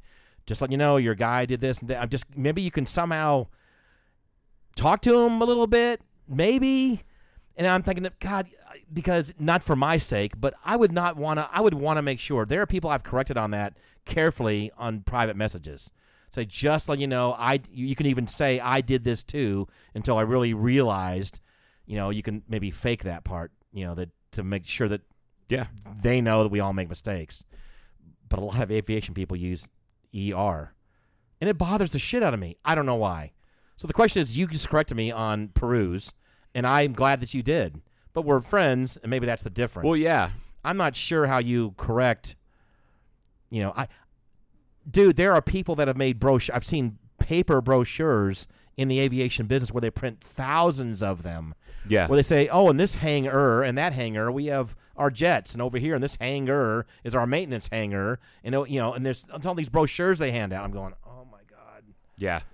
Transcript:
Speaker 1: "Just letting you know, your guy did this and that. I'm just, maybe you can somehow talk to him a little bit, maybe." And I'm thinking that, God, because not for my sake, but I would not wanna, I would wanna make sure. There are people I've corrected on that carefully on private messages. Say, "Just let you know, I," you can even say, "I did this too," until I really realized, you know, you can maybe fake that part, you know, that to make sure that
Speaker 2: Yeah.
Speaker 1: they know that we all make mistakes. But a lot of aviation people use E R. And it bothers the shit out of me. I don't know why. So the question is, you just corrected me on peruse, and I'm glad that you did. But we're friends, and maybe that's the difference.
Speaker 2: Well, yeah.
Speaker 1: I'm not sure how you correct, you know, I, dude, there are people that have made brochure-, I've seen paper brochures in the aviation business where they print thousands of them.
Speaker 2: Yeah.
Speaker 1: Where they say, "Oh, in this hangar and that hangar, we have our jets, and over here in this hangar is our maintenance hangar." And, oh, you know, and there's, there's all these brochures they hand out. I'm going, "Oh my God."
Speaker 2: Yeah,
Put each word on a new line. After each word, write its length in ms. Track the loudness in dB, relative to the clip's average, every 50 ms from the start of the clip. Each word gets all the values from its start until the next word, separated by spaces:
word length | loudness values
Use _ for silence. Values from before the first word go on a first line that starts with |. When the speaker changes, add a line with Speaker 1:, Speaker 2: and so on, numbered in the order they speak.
| -18 -20 _ _ _ _ _ -20 _
Speaker 1:
"Just 120 | -8 -4 -4
letting 100 | -2 -2
you 60 | 0 2
know, 180 | 4 4 4
your 160 | 4 4 2 0
guy 320 | 0 0 0 2 0 0
did 140 | 0 -2 -2
this 160 | -2 -2 -4 -4
and 100 | -6 -6
that. 100 | -6 -4
I'm 80 | -4 -4
just, 160 | -4 -6 -6 -10 -8
maybe 280 | -2 -2 -2 0 0 -4
you 80 | -2
can 160 | -2 -2 -4
somehow 580 | -2 -2 -2 -2 -2 -2 0 2 2 2 2 0 -4 -12 _ _ _ _ _ _ _ _ _ _ _ _ _ _ _ _ _ _ _ _ _ -20 _ -6
talk 260 | 0 2 2 2 4 4
to 120 | 4 6 6 6
him 160 | 4 4 2
a 40 | 2
little 220 | 2 2 2 2
bit, 340 | 4 4 4 4 2 0 -4 -8 _ _ _ _
maybe." 760 | -6 0 2 2 4 4 2 2 2 2 2 2 2 0 -2 -6 -14 _ _ -20 _ _ -20 -20 _ _
And 120 | -2 0
I'm 160 | 2 2 2 0
thinking 180 | -2 -4 -4
that, 180 | -4 -8 -8 _
God, 280 | -8 -4 -4 -4 -6 -6 -12 -20 -20 -20 -20 -20 -20 -10
because 400 | -10 -4 0 2 2 2 0 -2 -6
not 240 | -2 0 2 2 2
for 140 | 2 2 2
my 220 | 2 4 4 2 2
sake, 420 | 0 0 0 0 0 -2 -4 -2
but 140 | -4 -4 -4 -4 -2
I 100 | -2 4
would 160 | 4 4 4
not 260 | 4 2 0 0 -2
wanna, 300 | -2 -4 -2 -2 -2 -2 -2
I 100 | 0 2
would 140 | 4 4 2
wanna 260 | 2 0 0 2 2
make 180 | 0 0 -4 -4
sure. 260 | -4 -2 -2 -2 0
There 160 | 0 0 0 0
are 20 |
people 240 | 0 -2 -2 0 -2
I've 140 | -2 -2 -4
corrected 340 | -2 -2 -2 -2 -2 -2
on 140 | -2 -2 -2
that 260 | -2 -4 -4 -6 -8 _ _ _ _ _ _
carefully 680 | -4 0 2 2 2 2 2 0 0 0 0 -2 -6 -8
on 260 | -8 -8 -8 -8 -6
private 340 | -6 -4 0 0 0 0 0
messages. 560 | -2 -4 -4 -4 -8 -12 -14 -16 -16 -18 -20 _ _ _ _ _ _ _ _
Say, 140 | -8 -8 -8
"Just 440 | -6 -6 -2 0 2 2 2 0 -2
let 80 | -2
you 80 | -2 -2
know, 300 | -2 0 0 0 0 -2
I," 220 | 0 0 0 0 0 -2 -6
you 240 | -10 -8 -6 -6 -4
can 120 | 0 0
even 180 | 0 0 0 -2
say, 340 | -4 -2 0 0 0 0 0
"I 220 | 0 0 0 0
did 220 | 2 2 0 0 0
this 200 | 0 -2 -2 -6
too," 440 | -8 -6 -4 -2 -2 -2 -2 -4 -6 _ _ _ _ -12
until 240 | -6 -2 0 2
I 60 | 2 2
really 320 | 2 2 2 2 2 0
realized, 840 | 0 2 2 4 4 4 2 0 0 -2 -4 -4 -4 -6 -8 -10 -16 -20 _ _ _ _ _ _ _ _
you 100 | -8 -6
know, 140 | -4 -4 -4
you 140 | -4 -4 -6
can 180 | -6 -8 -8 -8 -8
maybe 220 | -6 -6 -6 -6
fake 320 | -6 -4 -2 -2 -2 -2 -4
that 200 | -8 -8 -8 -8
part, 280 | -8 -8 -6 -8 -10 -14 _ _ _
you 140 | -12 -10 -8
know, 80 | -8 -6
that 160 | -8 -8 -10 _ _ _ _
to 120 | -10 -8 -6
make 220 | -4 -4 -6 -6
sure 220 | -8 -4 -2 -2
that 140 | -2 -2 -4 -6 _ _ _ _ _ _ _ _
Speaker 2:
Yeah. 200 | -4 -4 -2 -2 -6 -10 -16 -16 -16 -10 -2
Speaker 1:
they 200 | 0 2 2 2
know 200 | 2 4 4 4
that 80 | 4 2
we 100 | 2 0
all 140 | 0 0 -2
make 160 | -4 -4 -6
mistakes. 560 | -10 -10 -8 -8 -8 -8 -8 -12 -16 -20 -20 _ -20 -20 -20 -20 -20 -20 -20 _ _ _ _ -20 -20 _ _ -4
But 100 | -2 -2
a 40 | -2
lot 200 | -4 -2 -2 -2
of 80 | 0
aviation 420 | 0 -2 0 0 -2 -2 -4 -6 -6
people 240 | -8 -6 -6 -6
use 300 | -6 -4 -6 -6 -6 -10 -16 _ _ _ _ _ _ _ _
E 220 | -8 -6 -4 -4 -2
R. 400 | 0 0 0 -2 -4 -8 -12 -16 _ _ _ _ _ _ _ _ _ _ _ _ _
And 80 | -2 -2
it 80 | 0 0
bothers 320 | 0 0 0 0 0 0
the 80 | -2 -4
shit 240 | -4 -2 0 0 0
out 100 | 0 0
of 60 | -2
me. 180 | -6 -8 -12 -6 -2
I 80 | 0 0
don't 140 | 2 2
know 80 | 0 0
why. 380 | 0 0 -2 -2 -6 -10 -12 -16 _ _ _ _ _ _ _ _
So 80 | -14 -10
the 60 | -2 4
question 300 | 4 4 4 4 0 0
is, 120 | 0 0
you 120 | -2 -2
just 220 | -2 -2 -4 -4 0
corrected 280 | 2 0 0 0 -2
me 140 | -4 -2 -4
on 380 | -2 -2 -2 -2 -2 -4 -4 -2
peruse, 640 | 0 0 2 2 2 2 2 0 -2 -4 -8 -10 -16 _ _ _ _ _ _ _ _
and 100 | -2 0
I'm 280 | 2 4 4 4 2 2
glad 260 | 2 2 2 2 2
that 140 | -2 -4 -4
you 80 | -4 0
did. 380 | 0 0 0 0 -2 -6 -12 -20 _ _ _ _ -8 _
But 100 | -4 2
we're 160 | 4 4 2
friends, 560 | 4 2 2 4 4 4 4 2 0 -4 -6
and 120 | -8 -6 -4
maybe 140 | -2 -2 0
that's 160 | -2 -2 -4 -6
the 60 | -8
difference. 360 | -2 -2 -2 -2 -2 -2 0
Speaker 2:
Well, 100 | 2 2
yeah. 340 | 2 2 2 2 2 2 0 -2 -8 -12 -16 -20 -8 -6
Speaker 1:
I'm 140 | -4 -2
not 180 | 0 0 0 -2
sure 300 | -4 -4 0 2 2 2
how 120 | 4 2 2
you 340 | 2 2 0 0 0 -2 -4
correct, 580 | -6 -4 0 2 4 4 4 2 0 -4 -14 -16 -16 _ _ _ _ _ _ _ _ _ _ _ _ _ _ _ _ _ _ _ _ _ _
you 120 | -6 -4 -4
know, 100 | -4 -4
I, 120 | -6 -8 -8 -10 _ _ _ _ _ _ _ _ _ _ _ _ _ _ _ _ _ _ 0
dude, 260 | 6 8 8 8 8
there 180 | 6 4 6 6
are 80 | 4
people 340 | 4 2 -2 -2 -2 -2 0
that 120 | 2 2
have 100 | 2 2
made 220 | 2 2 0 0 2
brochure-, 360 | 4 4 4 4 2 0 -4
I've 80 | -4 -2
seen 340 | -2 0 0 0 -2 -4 -6 _ -20 _ -4
paper 400 | -2 2 2 2 4 4 4 2
brochures 840 | 4 4 4 4 2 0 -2 -2 0 2 2 2 2 0 -2 -4 -10 -16 -18 _ _ _ _
in 100 | -4 -2
the 120 | 0 2 2
aviation 480 | 2 2 0 0 -2 -2 -2 -4 -2
business 240 | 0 0 0 0 -2
where 100 | -4 -4
they 80 | -4 -4
print 320 | -4 -4 -8 -8 -10 -12
thousands 800 | -18 -14 -10 -8 -4 0 2 2 4 2 2 0 -4 -6 -4 -4 -2
of 200 | -4 -4 -4 -6
them. 300 | -8 -8 -8 -10 -12 -14 -18 _ -16 -14 -12 -2
Speaker 2:
Yeah. 200 | 2 2 2 4
Speaker 1:
Where 80 | 4 4
they 80 | 4 4
say, 240 | 6 4 4 4
"Oh, 220 | 4 6 6 6 6
in 80 | 6
this 180 | 6 2 0 0
hangar 640 | -2 -2 0 0 0 0 0 2 4 4 4 4 4 2
and 140 | 0 0
that 140 | 0 -2 -2
hangar, 400 | -2 -4 -4 -4 -2 -2 -2 -2
we 140 | -2 -4 -4
have 280 | -2 -2 -2 -4 -4 -8 -16 _ _ -6
our 140 | -2 -2 0
jets, 400 | 0 2 2 2 2 2 0 -4 -6
and 80 | -6
over 160 | -4 -4 -2
here 180 | -2 -2 0 0
in 60 | 0
this 140 | -2 -4 -4
hangar 680 | -4 -4 -4 -2 -2 0 0 2 2 2 2 0 -2 -4 -6 -14 _ -10
is 100 | -2 0
our 140 | 0 0
maintenance 400 | 2 0 0 -2 -2 -6 -6 -6 -6
hangar." 500 | -4 -4 -4 -2 -2 -2 -2 -2 -4 -6 -10 _ _ _ -8
And, 120 | -4 -2
oh, 80 | -2 -2
you 160 | -2 -4 -2
know, 140 | -2 -2 -4
and 120 | -4 -4
there's, 180 | -4 -4 -6 -10
there's 220 | -14 -14 -8 -6
all 80 | -6 -4
these 120 | -4 -6 0
brochures 500 | 2 2 2 2 0 0 0 0 2 2
they 120 | 0 -2
hand 220 | -2 -2 -4 -4 -6
out. 100 | -6 -8
I'm 80 | -8
going, 220 | -8 -8 -10 -12 -14 -16 -20
"Oh 200 | -20 -20 -20 -20 -20
my 100 | -20 -20 _ _
God." 340 | _ -20 -20 -20 -20 -20 -20 -20 -20 _ _ _ _
Speaker 2:
Yeah, 220 | -8 -4 -4 -4 -4 -8 -10